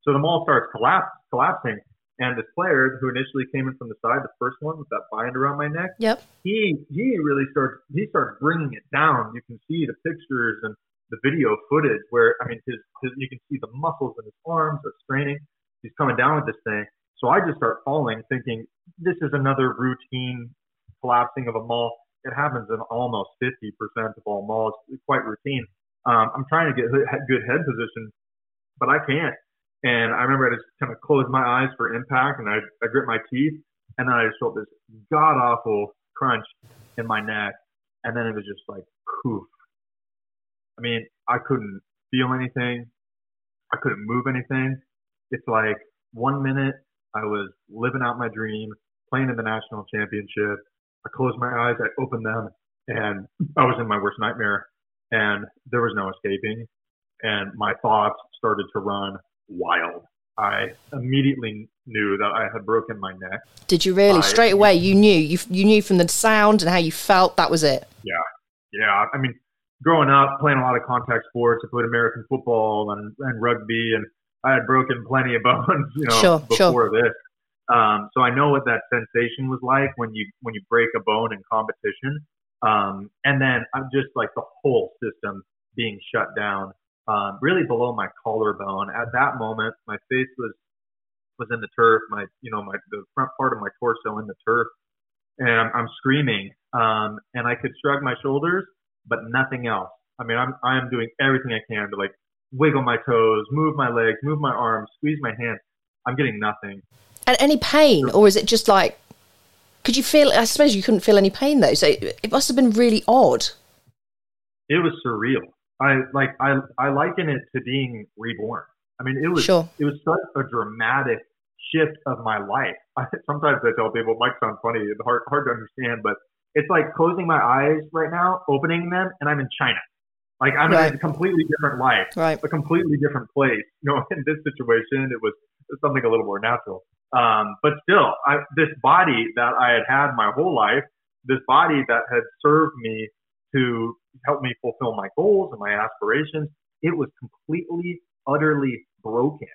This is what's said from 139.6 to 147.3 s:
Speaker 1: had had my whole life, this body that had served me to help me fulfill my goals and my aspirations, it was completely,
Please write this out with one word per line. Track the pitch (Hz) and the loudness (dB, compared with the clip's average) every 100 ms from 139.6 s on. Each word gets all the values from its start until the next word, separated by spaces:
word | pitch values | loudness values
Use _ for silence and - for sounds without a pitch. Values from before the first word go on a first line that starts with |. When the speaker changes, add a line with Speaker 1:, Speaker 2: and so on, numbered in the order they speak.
| 123 | 4
Speaker 1:
had | 120 - | 2 2
had | 135 143 123 | 2 2 2
my | 104 | 0
whole | 123 175 135 | 0 0 2
life, | 104 131 139 _ _ _ 127 | 2 2 -2 _ _ _ -4
this | 131 - | -4 4
body | 135 170 147 131 | 4 4 2 2
that | 117 117 | 0 0
had | 120 113 _ | -2 -4 _
served | 147 151 151 123 | 2 4 2 -2
me | 113 110 107 _ _ _ _ | -8 -8 -10 _ _ _ _
to | 139 127 117 113 117 _ 127 143 | 0 0 0 -4 -8 _ _ -2
help | 143 | -2
me | 127 120 | -2 -6
fulfill | 120 - 123 104 | -8 -4 -4 -4
my | 98 - | -6 0
goals | 190 202 - | 2 2 0
and | 113 | -6
my | 101 | -4
aspirations, | 104 110 - 104 127 151 156 151 _ _ _ | -2 -2 -4 -2 0 -2 -6 -8 _ _ _
it | 156 170 | -4 -2
was | - _ | -4 _
completely, | 117 | -20